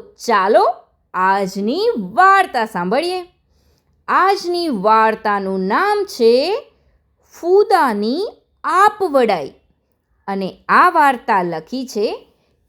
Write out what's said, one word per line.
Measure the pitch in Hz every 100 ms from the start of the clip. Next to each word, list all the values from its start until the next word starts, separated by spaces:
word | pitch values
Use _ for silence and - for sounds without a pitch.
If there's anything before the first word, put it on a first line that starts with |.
| - _ -
ચાલો | 208 190 277 480 698 _ _ _
આજની | 180 185 196 190 196 202 311 453 359
વાર્તા | 185 226 381 392 370 254
સાંભળીએ. | 220 185 175 247 349 370 349 _ _ _ _ _ _ _ -
આજની | 254 370 381 339 349 339
વાર્તાનું | 220 202 220 220 220 214 202 190 190
નામ | 190 247 392 415
છે | 392 - 226 240 311 453 - _ _ _ _ _ _ -
ફૂદાની | 330 381 427 381 262 208 208 294 453 - _ _
આપવડાઈ | 285 339 415 427 370 277 233 185 135 - _ _ _ _ _ _ -
અને | 196 185 - -
આ | 208 349
વાર્તા | 339 285 247 247 208
લખી | 175 165 160 254 254
છે | 214 220 440 - _ _ _